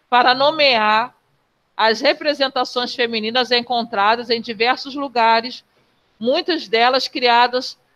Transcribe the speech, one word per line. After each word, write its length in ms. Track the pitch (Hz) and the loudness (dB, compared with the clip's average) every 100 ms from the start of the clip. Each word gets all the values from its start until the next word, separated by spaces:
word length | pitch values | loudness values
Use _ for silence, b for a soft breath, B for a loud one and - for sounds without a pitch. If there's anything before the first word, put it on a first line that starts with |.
| - | -2
para 240 | 247 247 | 2 4
nomear 840 | 262 285 311 277 233 214 214 247 _ _ _ _ _ _ - | 4 2 4 2 2 2 0 -2 _ _ _ _ _ _ -2
as 260 | 220 220 | 0 2
representações 920 | 277 349 320 285 269 262 247 247 247 - | 0 0 -2 -2 -2 -2 -4 -4 -6 -4
femininas 560 | 240 226 220 247 247 | -4 -2 -4 -2 0
encontradas 760 | 240 240 240 226 202 202 240 240 | 0 -2 -4 -4 0 2 2 -2
em 120 | 233 | -4
diversos 540 | 233 208 240 262 277 277 | -4 -2 -2 -2 -6 -8
lugares, 680 | 277 233 226 226 240 - _ _ _ _ _ - | -6 0 2 2 0 -12 _ _ _ _ _ -8
muitas 480 | 226 311 359 330 196 | -2 0 0 -4 0
delas 400 | 226 240 262 - | 2 2 2 -2
criadas 680 | 285 240 240 247 247 254 - _ | -2 2 4 2 0 -6 -14 _